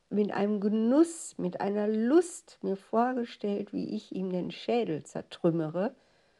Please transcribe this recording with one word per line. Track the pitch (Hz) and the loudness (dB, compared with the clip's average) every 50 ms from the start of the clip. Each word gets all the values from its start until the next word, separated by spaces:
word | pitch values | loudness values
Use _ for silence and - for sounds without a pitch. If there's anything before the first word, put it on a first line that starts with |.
| _ _ | _ _
mit | - 208 208 190 | 0 0 0 0
einem | - - 202 208 214 202 | 0 0 0 0 0 0
Genuss, | 196 208 208 220 220 233 262 294 330 330 330 - - - - | 0 0 2 2 4 4 6 6 4 4 2 -10 -14 -14 -8
mit | - 180 180 180 - | -4 -4 -4 -2 -2
einer | - 202 202 208 208 | -4 -2 0 0 0
Lust | 214 220 214 226 240 294 349 349 - - - - - - _ | 0 0 2 2 6 6 4 4 4 -6 -16 -18 -20 -16 _
mir | - 190 190 | -4 -4 -4
vorgestellt, | 190 - - - 226 240 254 254 247 233 233 - - - 208 202 202 208 - | -4 -6 -2 0 2 2 2 0 -4 -6 -6 -8 -6 -4 -4 -2 -2 -4 -4
wie | - 185 - - 208 | -4 -6 -4 -4 -6
ich | 214 - - - | -8 -8 -8 -6
ihm | 190 185 185 | -4 -4 -2
den | 180 180 175 - | -2 -2 -4 -4
Schädel | - - - - 226 240 220 175 156 143 - | -8 -8 -4 -2 0 0 0 -2 -4 -6 -6
zertrümmere. | - - - - - - - - 175 160 165 156 156 160 180 196 262 269 _ _ _ _ _ _ _ _ | -10 -12 -12 -12 -12 -8 2 2 2 2 2 -2 -2 -2 -2 -4 -4 -4 _ _ _ _ _ _ _ _